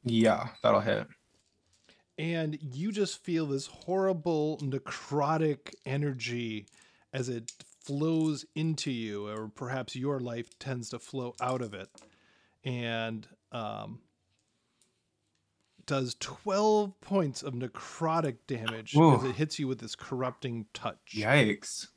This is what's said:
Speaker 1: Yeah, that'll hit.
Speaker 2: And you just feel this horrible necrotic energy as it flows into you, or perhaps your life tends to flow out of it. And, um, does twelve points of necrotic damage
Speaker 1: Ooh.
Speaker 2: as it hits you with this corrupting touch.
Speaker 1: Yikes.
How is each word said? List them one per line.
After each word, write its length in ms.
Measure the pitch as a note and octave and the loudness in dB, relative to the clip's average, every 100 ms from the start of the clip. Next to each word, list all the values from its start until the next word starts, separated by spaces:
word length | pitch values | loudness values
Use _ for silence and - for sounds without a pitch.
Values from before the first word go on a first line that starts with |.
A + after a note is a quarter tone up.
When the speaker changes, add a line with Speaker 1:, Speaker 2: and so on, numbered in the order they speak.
Speaker 1:
Yeah, 460 | B2 A2+ A2+ - B2+ - | 2 6 6 4 -2 0
that'll 180 | A#2 G#2+ | 4 4
hit. 260 | A2 G#2+ - - _ _ _ _ _ _ _ _ _ - | 4 -2 -4 -14 _ _ _ _ _ _ _ _ _ -6
Speaker 2:
And 400 | D#3+ E3 D#3 D3+ | -2 0 -2 -4
you 320 | D3+ B2+ G3 | -8 -4 -4
just 300 | G#3 G3 - | 0 -2 -2
feel 220 | - E3 D3+ | -2 0 0
this 200 | C#3 C#3 | -2 -4
horrible 920 | - - F#3 F#3+ F3 E3+ D#3+ D3+ D#3 | -12 -2 2 2 2 0 2 0 0
necrotic 1160 | C#3+ C3+ - - - C#3+ C#3+ D#3+ D#3 C#3+ - - - | -2 -4 -6 -12 -2 0 2 4 2 0 -6 -12 -4
energy 800 | C#3 D3 C3 A#2+ A#2+ A#2 G#2+ G2 - - _ _ | 0 0 -2 -4 -4 -4 -6 -8 -20 -20 _ _
as 160 | C#3 B2+ | -6 -4
it 200 | A#2+ A#2 - - - | -4 -8 -16 -20 -20
flows 640 | - C#3+ D#3+ D#3+ D#3 C#3+ - | -6 -2 2 2 2 0 -6
into 360 | D#3 D#3+ D#3 D3 | -2 -2 0 -2
you, 360 | B2 A2 G2+ G#2 | -2 -2 -4 -6
or 220 | G#2+ A2 | -6 -8
perhaps 480 | - B2 C3 B2 B2+ | -8 -6 -4 -6 -4
your 240 | C3+ C#3 | -2 -2
life 380 | A#2+ A#2 A#2 - | -2 -6 -8 -10
tends 320 | C#3 B2 A2 | -6 -6 -6
to 80 | A#2+ | -10
flow 360 | - C3+ B2 - | -8 -6 -6 -4
out 220 | B2+ B2+ | -2 -2
of 100 | A#2 | -4
it. 160 | G2+ G2 - - _ _ _ _ _ | -8 -12 -18 -20 _ _ _ _ _
And, 640 | C3 B2 A#2+ A#2 A2+ A2+ - - _ | -6 -4 -4 -2 -4 -6 -12 -20 _
um, 480 | A#2+ G#2+ G#2+ G#2 A#2 _ _ _ _ _ _ _ _ _ _ _ _ _ _ _ _ _ _ - | -8 -6 -8 -10 -14 _ _ _ _ _ _ _ _ _ _ _ _ _ _ _ _ _ _ -2
does 280 | C#3 B2+ - | -2 -2 -6
twelve 800 | - C3+ G#3 G3 G#3+ G#3+ G3+ - | -10 -8 -2 2 4 4 2 -6
points 420 | - G3 D#3 B2+ | 0 2 2 -2
of 120 | D3+ | -6
necrotic 840 | B2 B2+ - - - E3 E3 D#3 A#2+ - | -4 -6 -8 -14 -2 0 2 0 -4 -6
damage 480 | B2+ A2 A2+ A2 C#3+ | -4 -4 -6 4 8
Speaker 1:
Ooh. 200 | E3 B2 | 10 10
Speaker 2:
as 80 | |
it 100 | B2+ C3 | 4 -2
hits 220 | D#3 - | -2 -2
you 80 | C3+ | -4
with 120 | B2+ | -4
this 180 | A2 - | -8 -12
corrupting 680 | - B2+ B2+ B2+ B2+ A#2 G#2+ | -6 -4 -4 -4 -6 -6 -8
touch. 240 | - A2+ - - | -8 -8 -10 -10
Speaker 1:
Yikes. 720 | G#2+ G#2+ C#3+ A2 G#2 - - - | -4 4 6 6 2 -6 -12 -12